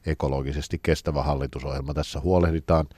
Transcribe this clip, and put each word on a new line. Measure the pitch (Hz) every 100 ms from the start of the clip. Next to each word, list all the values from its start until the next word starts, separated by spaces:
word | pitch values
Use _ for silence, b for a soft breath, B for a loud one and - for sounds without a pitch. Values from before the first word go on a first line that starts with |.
| -
ekologisesti | 78 76 67 67 71 - 85
kestävä | - 78 - 73
hallitusohjelma. | 69 71 139 - 69 67 67
Tässä | 71 - -
huolehditaan | 90 92 85 82 - 82 78